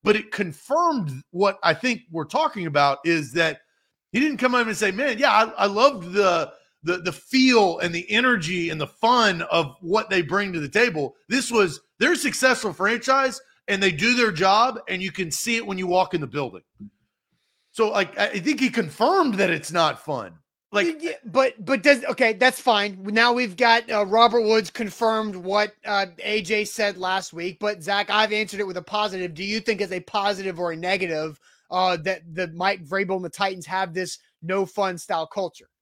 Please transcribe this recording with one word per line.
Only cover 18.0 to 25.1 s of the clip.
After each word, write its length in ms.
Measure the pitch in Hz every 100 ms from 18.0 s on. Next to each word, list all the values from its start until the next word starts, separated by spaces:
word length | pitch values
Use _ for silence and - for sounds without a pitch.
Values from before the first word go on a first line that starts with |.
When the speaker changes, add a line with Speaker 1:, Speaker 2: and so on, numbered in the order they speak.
| 190 -
Speaker 1:
I, 100 | 208
I 100 | 208
think 220 | 220 302
he 80 | 254
confirmed 680 | 233 170 - 262 381 311
that 160 | 190 190
it's 220 | 165 -
not 320 | 170 156 -
fun. 300 | - 135 98 82 _ _ _
Like, 320 | 202 339 320
Speaker 2:
Yeah, 100 | 330 302
but, 400 | 240 175 262 -
but 180 | 185 262
does, 220 | 233 277
okay, 300 | - 214 240
that's 260 | 202 254 247
fine. 380 | - 208 202 190
Now 300 | 190 214 240
we've 240 | 240 240 175
got, 340 | 240 233 233
uh, 140 | 214
Robert 380 | 202 220 233 233
Woods 260 | 214 220 185
confirmed 680 | - 214 - 226